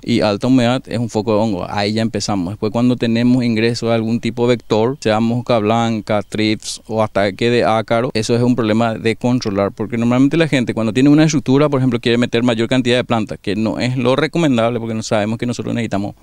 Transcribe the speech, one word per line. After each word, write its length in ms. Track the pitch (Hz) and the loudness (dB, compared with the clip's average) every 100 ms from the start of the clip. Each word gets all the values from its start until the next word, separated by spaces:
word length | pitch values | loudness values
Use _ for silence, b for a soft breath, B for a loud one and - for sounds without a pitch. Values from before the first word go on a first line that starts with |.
y 160 | - 117 | -2 0
alta 260 | 104 101 127 | 2 0 2
humedad 380 | 131 117 127 - | 4 4 0 -4
es 140 | 113 | -6
un 100 | 117 | -2
foco 240 | 110 104 | -2 0
de 80 | 104 | 0
hongo. 240 | 113 90 90 | 0 -2 -4
Ahí 260 | 101 104 | -2 -2
ya 100 | 110 | 0
empezamos. 480 | 110 101 - 101 87 | -2 -4 -4 -4 -4
Después 200 | 107 107 | -4 -4
cuando 260 | 117 123 120 | 0 0 0
tenemos 460 | 117 113 123 127 | 0 0 2 2
ingreso 440 | 120 110 113 117 113 | 0 0 0 0 0
de 80 | 117 | 0
algún 240 | 113 117 | 0 -2
tipo 240 | 113 120 | -4 -2
de 140 | 120 120 | 0 0
vector, 380 | - 107 120 143 | 0 0 0 0
sea 200 | 110 107 | 0 0
mosca 380 | 113 120 120 117 | 0 -2 0 0
blanca, 640 | 104 117 117 110 - 104 | 2 2 0 -2 -2 -4
thrips 640 | - 107 107 110 - - - | -2 -2 -2 -2 -6 -12 -6
o 160 | 110 | -2
ataque 480 | 110 98 101 101 117 | 0 0 -2 0 0
de 140 | 120 | 2
ácaro, 480 | 90 110 107 117 131 | 2 0 0 -2 0
eso 220 | 110 107 117 | -2 0 0
es 80 | |
un 120 | 123 123 | 2 2
problema 380 | 110 110 117 | 2 2 0
de 220 | 110 113 107 | -2 -2 -2
controlar, 560 | 123 123 113 98 98 | 0 0 -2 -2 -2
porque 260 | - 104 117 | -2 -6 -2
normalmente 400 | 120 127 139 160 | 0 2 2 2
la 100 | 156 | 2
gente 280 | 139 113 113 | 0 0 -2
cuando 180 | 110 | -2
tiene 160 | 113 143 | 2 4
una 140 | 151 | 6
estructura, 440 | 156 147 131 135 147 | 4 2 2 2 2
por 120 | 139 | 2
ejemplo, 200 | 131 117 | 0 0
quiere 200 | 123 117 | 2 2
meter 240 | 120 117 | 2 2
mayor 240 | 123 113 117 | 0 0 0
cantidad 300 | 127 120 123 | 0 2 0
de 60 | |
planta, 320 | - 117 104 80 | 2 -2 -2 -6
que 200 | - 98 | -4 -2
no 240 | 110 73 | -2 -2
es 180 | 120 127 | -2 0
lo 180 | 120 131 | 0 0
recomendable 640 | 151 170 156 120 117 120 | 0 0 2 2 0 -2
porque 140 | 113 | -4
no 80 | 110 | -6
sabemos 380 | - 110 104 117 | -2 -2 0 -2
que 80 | 123 | -4
nosotros 260 | 120 113 | -4 -4
necesitamos 400 | 117 110 98 104 - | -4 -2 -4 -4 -10